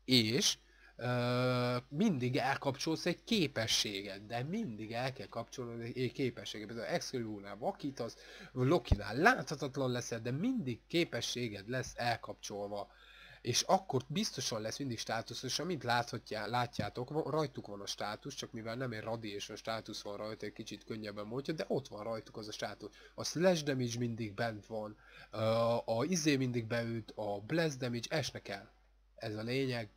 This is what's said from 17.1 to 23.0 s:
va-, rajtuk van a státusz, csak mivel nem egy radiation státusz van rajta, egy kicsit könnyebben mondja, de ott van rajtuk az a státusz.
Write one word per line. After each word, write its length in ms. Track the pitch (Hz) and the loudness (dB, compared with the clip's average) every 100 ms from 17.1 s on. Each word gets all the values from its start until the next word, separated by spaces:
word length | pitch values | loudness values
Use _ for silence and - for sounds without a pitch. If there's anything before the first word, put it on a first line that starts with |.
va-, 200 | 147 135 | -2 0
rajtuk 360 | 156 143 - 107 | 0 0 -4 -10
van 140 | 101 | -8
a 60 | 98 | -8
státusz, 480 | - 104 107 110 | -4 -4 -4 -8
csak 180 | - 117 | -8 -8
mivel 240 | 113 110 120 | -6 -6 -4
nem 160 | 131 | -2
egy 100 | 110 | -4
radiation 540 | 110 117 110 101 - 107 | -4 -4 -4 -6 -6 -6
státusz 460 | - 110 110 107 | -4 -4 -4 -8
van 140 | 104 101 | -6 -6
rajta, 300 | 107 110 - | -6 -6 -8
egy 60 | |
kicsit 320 | - 113 104 | -8 -10 -10
könnyebben 420 | - 113 107 104 104 | -8 -6 -6 -6 -6
mondja, 280 | 127 135 | -4 -4
de 100 | 160 - | -4 -2
ott 200 | 175 - | -2 -2
van 140 | 104 | -6
rajtuk 340 | 107 110 - 117 | -6 -6 -8 -12
az 120 | 107 | -10
a 40 | |
státusz. 380 | - 110 101 107 - | -6 -6 -6 -12 -14